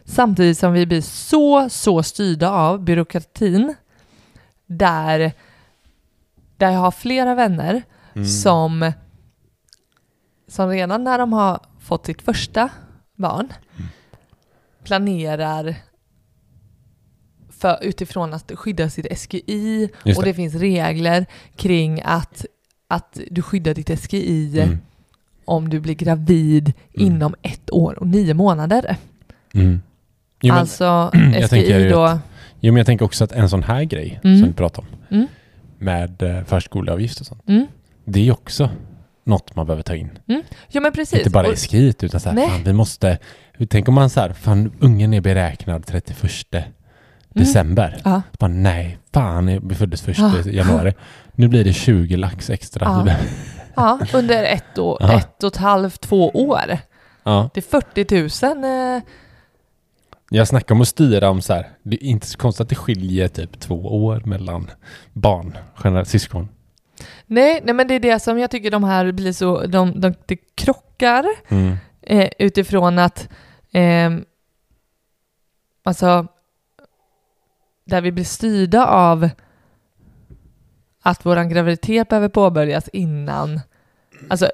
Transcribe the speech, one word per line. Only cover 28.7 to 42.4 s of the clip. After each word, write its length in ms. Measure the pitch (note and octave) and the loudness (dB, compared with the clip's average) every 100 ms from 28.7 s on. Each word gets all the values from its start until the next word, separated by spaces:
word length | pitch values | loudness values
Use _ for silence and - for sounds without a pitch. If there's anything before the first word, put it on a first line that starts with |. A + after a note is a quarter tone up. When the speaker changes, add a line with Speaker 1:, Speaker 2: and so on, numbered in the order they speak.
| A3 B3+ - - _ _ _ _ | 0 0 -6 -10 _ _ _ _
Speaker 2:
Mm. 260 | G2+ F#2 F2 - _ _ _ _ _ | 2 4 2 -4 _ _ _ _ _
Jo, 120 | B2+ | 4
men 60 | F3 | 4
Speaker 1:
Alltså, 240 | E3+ - | 2 0
Speaker 2:
<clears throat> 260 | F3+ F3 E3+ | 0 2 4
jag 220 | E3+ D3+ A2+ | 4 4 4
Speaker 1:
S 140 | A#2 | 2
G 60 | A#2 | 4
I 40 | |
Speaker 2:
tänker 160 | F2+ G2+ | 4 4
ju 100 | - | 4
Speaker 1:
då. 120 | E3 | 4
Speaker 2:
att, 140 | E3 E3 - - - - | 4 0 -6 -20 -20 -2
jo, 120 | A2+ | 4
men 40 | A#2+ | 4
jag 100 | A#2 | 4
tänker 180 | A#2 | 2
också 200 | - - | 0 0
att 80 | A2 | -2
en 160 | - G2 | 2 2
sån 140 | F#2 | 2
här 200 | D#2+ B2 | -2 -2
grej 360 | D#3 D3+ D#2 - | -4 -6 -8 0
Speaker 1:
Mm. 140 | F#3+ F#3+ | 6 8
Speaker 2:
som 100 | A3 | 6
vi 60 | |
pratar 280 | E2+ F2 - | 4 -2 -4
om 60 | - - - G3+ | -14 -16 -4 -2
Speaker 1:
Mm. 100 | C4+ - _ _ - - | -2 -4 _ _ -20 -8
Speaker 2:
med, 440 | F#2+ F2 F2 F2+ | -4 -4 -4 -4
eh, 220 | F2+ F2+ | -4 -4
förskoleavgift 760 | F#2 F#2+ - G2 F2+ E2+ A#2 - | -2 -2 -2 -6 -4 -4 -4 -8
och 60 | - | -16
sånt, 220 | - - | -10 0
Speaker 1:
Mm. 180 | G3+ C#4+ - _ _ | 2 0 -6 _ _
Speaker 2:
det 160 | - G2 | -4 2
är 40 | |
ju 80 | A2+ | 2
också 380 | A#2+ - - C#3 F#2+ - - _ _ | 2 -2 -2 -2 -4 -14 -20 _ _
något 320 | - G2 - - | -2 -2 -2 -8
man 100 | D#2+ | -6
behöver 160 | D#2 | -6
ta 120 | - | -6
in. 160 | E2 D#2+ - - | -8 -8 -10 -4
Speaker 1:
Mm. 140 | B3+ D#4+ - - | -4 -6 -16 -8
Ja, 120 | C#4+ | -2
men 120 | D4 | -2
precis. 260 | D4+ D#4 - | -2 -2 0
Speaker 2:
Inte 120 | - | 2
bara 160 | F#2 F#2 | 2 2
Speaker 1:
Och 60 | |
Speaker 2:
S 140 | - - | 0 0
G 80 | G#2 | 2
I, 160 | C3+ A#2 | 2 2
utan 180 | F2 F2+ | -4 -4
så 80 | - | -2
här, 80 | |
Speaker 1:
Nej. 120 | A3 | 0